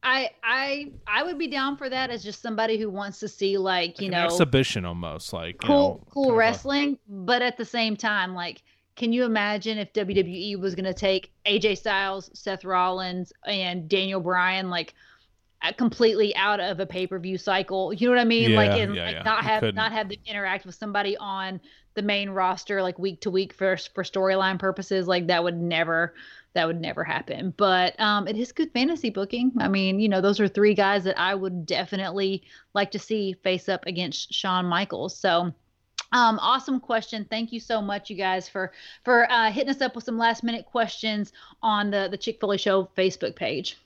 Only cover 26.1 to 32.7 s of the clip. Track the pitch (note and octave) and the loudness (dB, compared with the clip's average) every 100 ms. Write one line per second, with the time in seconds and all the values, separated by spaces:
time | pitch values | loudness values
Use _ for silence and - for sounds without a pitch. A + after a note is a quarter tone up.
26.1 | - - - _ F3+ E3 E3+ E3 - D#3+ | -6 -20 -20 _ -2 0 -2 -4 -6 -4
27.1 | - - - F#3+ - G3+ F#3 F3+ - G#3+ | -4 -6 -6 -6 2 4 4 2 2 0
28.1 | G#3 G3 G#3+ B3 - D#4+ A#3+ C4+ E4+ A#3 | 2 0 -4 -6 -2 -2 0 0 0 -2
29.1 | G3+ G3 A#3+ B3+ B3 F#3+ G3 F#3+ F#3+ A3 | -2 -4 0 0 2 2 2 2 2 2
30.1 | F#3+ F#3+ G3+ G3+ - G#3 G3+ G3 G3+ F#3 | 4 2 4 2 4 4 6 4 2 0
31.1 | - F3+ G3 F#3+ F3+ D#3 D#3+ F#3 F3+ F#3+ | 0 0 -2 -4 -6 -4 -4 -2 -4 -4
32.1 | F#3 G3 F#3+ _ - _ | -2 -2 -2 _ -20 _